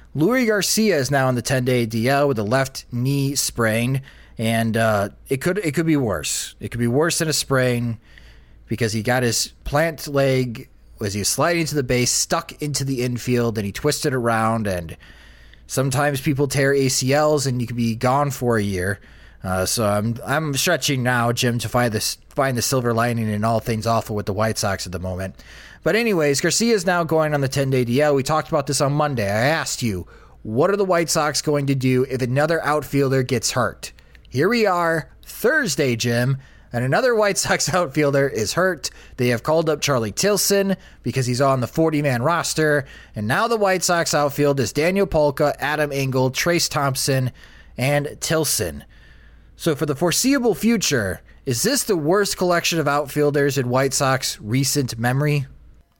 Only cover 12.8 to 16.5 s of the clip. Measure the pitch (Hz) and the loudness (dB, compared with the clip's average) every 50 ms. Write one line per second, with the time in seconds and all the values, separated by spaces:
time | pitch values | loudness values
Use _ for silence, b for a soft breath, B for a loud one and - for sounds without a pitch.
12.8 | 135 139 135 120 123 127 123 113 - 127 123 120 120 117 104 113 101 101 95 - | -2 -2 -2 -2 -2 -2 -2 -4 -2 0 0 2 2 0 0 -2 -4 -4 -4 -2
13.8 | - 147 143 - - 147 131 127 117 117 113 110 113 113 113 113 104 101 92 87 | -2 -2 0 0 0 -2 -2 0 0 0 2 2 2 2 0 0 -2 -2 -4 -4
14.8 | 82 80 - - B B B B B B B B B B B B B B - 131 | -6 -8 -12 -16 B B B B B B B B B B B B B B -2 -2
15.8 | 135 139 131 143 143 147 143 135 - 160 139 135 147 135 | 0 0 0 0 0 0 -2 -2 -2 0 0 0 0 0